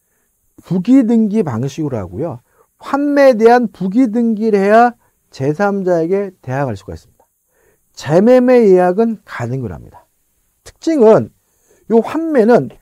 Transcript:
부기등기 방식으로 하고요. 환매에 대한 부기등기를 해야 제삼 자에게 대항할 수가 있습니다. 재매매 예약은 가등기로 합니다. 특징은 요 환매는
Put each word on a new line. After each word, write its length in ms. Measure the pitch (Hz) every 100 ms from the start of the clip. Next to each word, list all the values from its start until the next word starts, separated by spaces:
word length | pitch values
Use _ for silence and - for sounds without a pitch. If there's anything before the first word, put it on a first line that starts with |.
| _ _ _ _ _ _
부기등기 800 | _ 180 180 262 220 233 220 214
방식으로 540 | 175 110 135 139 151 123
하고요. 440 | 90 90 165 117 _ _ _ _
환매에 560 | - 277 294 285 269
대한 340 | 226 226 247 233
부기등기를 920 | - 185 202 262 214 233 214 220 202
해야 360 | 196 214 240 240 _ _ _
제삼 540 | - 131 151 202 202
자에게 480 | 185 175 165 190 202 185
대항할 340 | - 131 139 101
수가 180 | -
있습니다. 300 | 82 - _ _ _ _ _ _ _ _
재매매 760 | - - 160 214 254 247 247 214
예약은 520 | 185 180 180 233 220
가등기로 500 | _ - 117 131 117
합니다. 320 | 76 57 - _ _ _ _ _ _
특징은 680 | - _ - 320 220 202 110 - _ _ _ _ -
요 80 | 226
환매는 720 | 214 302 330 294 214 240 131 -